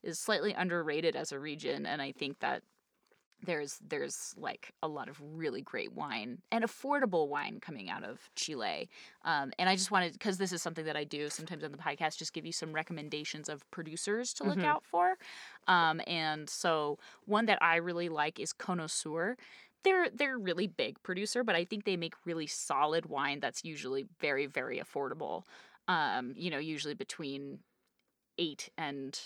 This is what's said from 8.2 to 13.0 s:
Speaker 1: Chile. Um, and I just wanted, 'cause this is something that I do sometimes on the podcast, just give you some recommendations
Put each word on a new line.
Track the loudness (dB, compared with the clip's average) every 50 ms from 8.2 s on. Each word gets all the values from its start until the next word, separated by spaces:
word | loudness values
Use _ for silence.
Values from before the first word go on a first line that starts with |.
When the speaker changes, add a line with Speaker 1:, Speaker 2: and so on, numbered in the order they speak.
| -16 -14 _
Speaker 1:
Chile. | -6 -4 -4 -2 -2 -2 -2 -2 -2 -4 -8 -10 -20 -20 -20 -20 _ -2
Um, | 0 2 2 0 -2 -2 2
and | 4 4
I | 4 4
just | 2 4
wanted, | 4 4 4 4 -2 -2
'cause | 0 0 2 2
this | 0 0
is | 0 -2
something | -2 -2 -2 -2 -4
that | -2 -2 -2
I | -2
do | -2 -2 -4 -2 -2
sometimes | -4 -6 -6 -8 -8 -6 -6
on | -8
the | -8 -4
podcast, | -2 -2 -2 2 0 0 0 0
just | -8 -6 -6
give | -6 -6
you | -6
some | -6 -4 -4 -2 -2
recommendations | -2 -2 -2 -4 -8